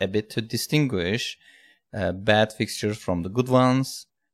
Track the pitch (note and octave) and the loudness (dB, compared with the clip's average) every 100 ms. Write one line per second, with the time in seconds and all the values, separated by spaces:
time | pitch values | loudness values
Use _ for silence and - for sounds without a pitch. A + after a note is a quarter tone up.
0 | F#2+ G#2+ G#2+ - A2 A#2 - D3+ C#3 G2 | -2 -2 -2 -6 -6 -6 0 0 2 0
1 | F2 A#2 - - - - _ _ _ G#2 | 0 -2 -4 -10 -20 -20 _ _ _ -4
2 | F2+ F#2 G#2+ G#2+ A2 - A2 - G#2 G#2+ | -4 0 2 4 4 0 -6 -4 -4 -4
3 | - F2 F2+ A2+ B2+ B2+ B2+ C3 C3+ - | -4 -4 -2 -2 2 4 4 2 -2 -10
4 | - _ _ | -18 _ _